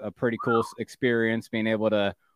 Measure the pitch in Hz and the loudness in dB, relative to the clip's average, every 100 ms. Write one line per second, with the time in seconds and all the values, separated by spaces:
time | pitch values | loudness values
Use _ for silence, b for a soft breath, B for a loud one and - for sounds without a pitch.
0 | 104 - 123 113 123 113 110 - 113 - | -12 -2 -2 0 2 2 0 -6 -12 -2
1 | 123 117 113 113 - 113 113 110 107 104 | 0 2 0 -2 -4 -4 -2 0 2 2
2 | 98 - _ | 0 -4 _